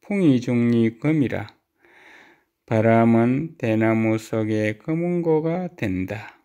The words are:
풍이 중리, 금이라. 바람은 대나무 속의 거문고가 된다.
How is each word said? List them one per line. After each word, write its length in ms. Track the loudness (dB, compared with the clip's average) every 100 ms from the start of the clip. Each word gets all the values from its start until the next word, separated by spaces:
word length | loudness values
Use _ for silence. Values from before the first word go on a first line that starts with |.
풍이 380 | _ 0 2 2
중리, 580 | 2 0 2 2 0 0
금이라. 500 | -2 0 -2 -4 -10 _ _ _ _ _ -20 -20 -20 _ _ _ _
바람은 880 | 0 4 4 4 4 2 0 -4 -6
대나무 640 | -2 0 2 2 0 -2
속의 600 | -4 -4 -2 -2 -2 -4
거문고가 920 | -6 -4 -2 -2 0 0 0 -4 -6 -6
된다. 640 | -4 -4 -6 -8 -14 -20